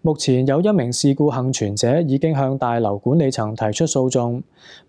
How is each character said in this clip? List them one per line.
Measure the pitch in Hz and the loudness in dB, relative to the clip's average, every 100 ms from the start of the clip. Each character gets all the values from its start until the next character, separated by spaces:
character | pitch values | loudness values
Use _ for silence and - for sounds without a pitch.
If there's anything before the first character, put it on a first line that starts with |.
目 | 165 151 | -2 0
前 | - 127 135 | 0 2 2
有 | 139 | 2
一 | 208 | 2
名 | 196 120 | 2 0
事 | 123 147 | 0 0
故 | 139 147 | 2 2
幸 | 131 127 | 0 -2
存 | 131 107 | -2 -4
者 | 104 117 151 | 0 0 2
已 | 156 135 | 0 0
經 | 160 | 0
向 | 143 131 135 | 0 0 -2
大 | 123 120 | -2 0
樓 | 110 101 | -2 -2
管 | 120 123 | 0 2
理 | 135 | 2
層 | 127 107 110 | 0 -4 -4
提 | 110 | -2
出 | 104 | -2
訴 | 160 135 127 | 0 0 0
訟。 | 123 120 123 - _ - - | 0 -2 -4 -10 _ -20 -20